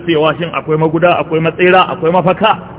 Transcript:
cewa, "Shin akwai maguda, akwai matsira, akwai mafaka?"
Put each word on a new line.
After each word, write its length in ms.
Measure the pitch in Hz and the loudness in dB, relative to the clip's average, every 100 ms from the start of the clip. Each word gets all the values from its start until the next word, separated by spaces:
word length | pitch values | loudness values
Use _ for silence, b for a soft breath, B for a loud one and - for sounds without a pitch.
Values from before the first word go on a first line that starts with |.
cewa, 320 | 170 151 156 135 | -2 0 2 0
"Shin 140 | 127 | -6
akwai 240 | 139 139 156 | -6 -4 0
maguda, 380 | 160 160 175 165 | 0 2 2 2
akwai 200 | 156 160 | -2 -2
matsira, 480 | 165 165 180 185 180 | -2 0 4 4 2
akwai 240 | 127 160 | 0 0
mafaka?" 480 | 180 170 180 214 - - | 0 0 0 0 0 -4